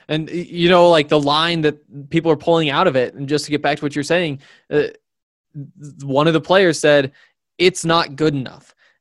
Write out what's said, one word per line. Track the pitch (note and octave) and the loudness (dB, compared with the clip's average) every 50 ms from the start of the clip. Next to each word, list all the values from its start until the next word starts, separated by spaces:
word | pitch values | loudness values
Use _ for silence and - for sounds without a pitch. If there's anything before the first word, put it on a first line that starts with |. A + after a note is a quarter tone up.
| _ - | _ -8
And, | D3 D#3 D#3+ - | -6 -6 -6 -6
y-, | - F3 F3 - | -8 -10 -10 -10
you | D#3+ F3 E3+ E3+ | -4 -2 2 4
know, | F#3 F3 F3 F3 | 6 6 6 6
like, | E3+ D#3+ D3 D3 | 6 4 2 2
the | D#3 D3+ | 0 0
line | C#3+ C#3+ C#3+ D3+ D#3+ E3+ E3+ E3 | 2 2 0 0 0 -2 -2 0
that | D#3 D3+ D3 D3 _ _ - C#3 C#3+ C#3+ | -2 -2 -2 -4 _ _ -20 -20 -14 -6
people | - E3 D#3+ E3 | -4 -2 0 0
are | D#3 - | 0 0
pulling | - - E3+ E3 D#3+ D3 | 0 0 0 2 0 0
out | C3+ D3+ F#3 F#3 | 0 0 0 0
of | C3 | 0
it, | C3 B2 A2 - | 0 -2 -2 -4
and | G#2+ C#3+ C3 | -10 -6 -4
just | D3 D3 - | -4 -4 -2
to | - | -4
get | D3 C#3+ | -4 -4
back | D3 C#3+ D3 D3 | -2 -2 -4 -2
to | - | -6
what | D3 C#3 | -6 -6
you're | D3+ C#3+ | -6 -4
saying, | - D#3+ F3+ F3+ D#3 C#3 C3+ - _ _ _ _ _ | -2 -2 0 0 -2 -6 -10 -14 _ _ _ _ _
uh, | C#3+ D3 | -2 -2
th-, | C#3 - - _ _ _ _ _ _ _ _ _ _ _ _ D3 C#3 C3+ _ - C#3+ D3 - - | -2 -2 -6 _ _ _ _ _ _ _ _ _ _ _ _ -18 -18 -18 _ -20 -20 -20 -18 -14
one | C#3+ C#3 C3+ C3+ D3+ E3 | -10 -4 0 2 2 2
of | E3 | 2
the | D#3+ | 0
players | - - F3+ F#3+ G3 F3 D3+ - | 0 2 4 4 4 4 2 2
said, | - D3+ D3 C#3+ C#3 C3 - _ _ _ _ _ _ _ _ - | 2 4 4 4 2 0 -6 _ _ _ _ _ _ _ _ 0
"It's | F3 F3+ F3+ - - | 0 0 0 0 -2
not | E3 E3 E3+ E3+ - C#3+ | -2 0 0 -2 -4 -4
good | C3+ D#3 D#3 D3 | -4 -2 -2 -2
enough." | C#3 B2 - - - _ _ _ _ _ _ _ _ | -4 -6 -10 -14 -18 _ _ _ _ _ _ _ _